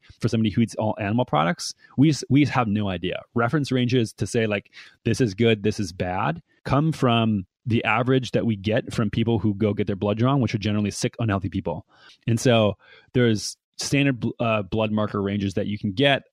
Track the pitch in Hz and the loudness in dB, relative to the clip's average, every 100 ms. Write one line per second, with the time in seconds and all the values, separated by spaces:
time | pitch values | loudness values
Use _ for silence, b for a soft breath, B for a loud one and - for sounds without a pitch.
0 | b - 120 113 110 95 110 - 107 - | b -6 -2 0 0 2 0 0 -4 -2
1 | 101 117 123 147 165 175 - - b - | -2 -2 0 0 0 -2 -8 -14 b 2
2 | 151 143 - 131 139 131 113 104 101 87 | 2 2 2 2 4 2 0 -2 -2 -4
3 | 90 - - 117 117 160 135 131 120 127 | -4 -6 -6 -2 0 0 0 0 2 2
4 | 110 - 104 120 110 101 - B B B | 0 -4 -4 -2 0 -2 -6 B B B
5 | - 117 123 95 117 110 104 104 95 90 | -2 2 0 2 4 4 2 -2 -6 -6
6 | 90 92 123 170 - _ - 135 160 - | -6 -2 -4 -6 -12 _ -2 0 2 0
7 | 131 117 113 104 92 _ - 110 110 110 | 2 2 2 0 -4 _ -4 0 2 0
8 | 127 131 117 120 104 104 98 110 - - | 2 0 0 -2 0 -2 -2 -2 -2 -2
9 | 107 - 113 117 110 98 110 104 101 98 | -2 0 0 0 0 0 0 0 -2 -2
10 | 104 107 123 139 107 110 107 104 101 - | -2 0 2 2 0 -2 -2 -2 -2 -2
11 | 120 - 110 98 92 95 87 78 - b | -6 -2 -2 -2 -2 -4 -6 -8 -10 b
12 | b b - 117 131 117 107 95 B B | b b -2 0 4 4 4 0 B B
13 | B 127 120 107 - - _ - - 139 | B 2 2 2 -2 -12 _ -12 -2 0
14 | 143 120 117 - 117 110 95 107 110 107 | 0 0 -4 -2 -2 -2 -2 -2 0 0
15 | 107 104 98 101 101 107 101 104 107 95 | -2 -2 -2 -2 -2 -4 -4 -4 -4 0
16 | 139 135 - | 2 2 -2